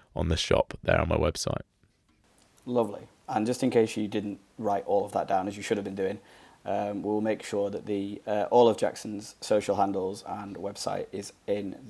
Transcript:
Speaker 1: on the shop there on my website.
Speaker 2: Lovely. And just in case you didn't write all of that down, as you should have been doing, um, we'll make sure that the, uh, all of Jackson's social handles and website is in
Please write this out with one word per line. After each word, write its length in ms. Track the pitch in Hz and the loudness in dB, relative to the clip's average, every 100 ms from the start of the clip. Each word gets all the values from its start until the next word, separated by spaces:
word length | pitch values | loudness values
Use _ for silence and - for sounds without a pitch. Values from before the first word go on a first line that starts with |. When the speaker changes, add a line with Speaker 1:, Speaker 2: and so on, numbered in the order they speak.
| _ | _
Speaker 1:
on 140 | - 85 | -4 0
the 80 | 78 | 0
shop 420 | - - - - | 2 2 2 0
there 160 | - 82 | 2 4
on 80 | 80 | 4
my 80 | 78 | 2
website. 460 | 80 - - - - _ _ _ _ _ _ _ _ _ | 2 0 -4 -4 -8 _ _ _ _ _ _ _ _ _
Speaker 2:
Lovely. 440 | - 123 107 101 - _ - | -2 0 0 -2 -14 _ -4
And 180 | 123 107 | -2 0
just 160 | 123 | 2
in 80 | 127 | 4
case 260 | 120 110 - | 4 4 2
you 120 | 107 | -2
didn't 320 | 107 101 98 _ - | -2 -4 -8 _ -6
write 260 | 107 101 98 | -2 -2 2
all 180 | 101 | 2
of 80 | 101 | 2
that 160 | 95 85 | -2 0
down, 200 | 98 95 | 0 0
as 80 | 104 | -6
you 60 | |
should 140 | 98 104 | -2 -2
have 80 | |
been 100 | 101 | -2
doing, 240 | 98 95 107 - - - - | -2 -2 -4 -12 -20 -20 -14
um, 380 | 104 101 104 101 | -4 -2 -2 -4
we'll 180 | 90 107 | -2 -2
make 220 | 107 104 | 0 -2
sure 280 | - 104 101 | -2 -2 -2
that 160 | 101 - | -4 -4
the, 340 | 101 101 104 - | -2 -2 -6 -2
uh, 200 | 104 101 | 0 4
all 180 | 120 117 | 8 8
of 80 | 107 | 6
Jackson's 600 | 101 - 110 104 107 - | 0 -4 -10 -10 -12 -10
social 360 | - 107 101 101 | 2 2 2 2
handles 460 | 98 98 92 104 - | 2 0 -4 -6 -8
and 300 | 95 101 98 | -10 -10 -8
website 500 | 95 98 - 98 - | -8 -6 -4 -4 -6
is 200 | 95 101 - - | -8 -10 -10 -4
in 300 | 104 98 92 | -2 -2 -8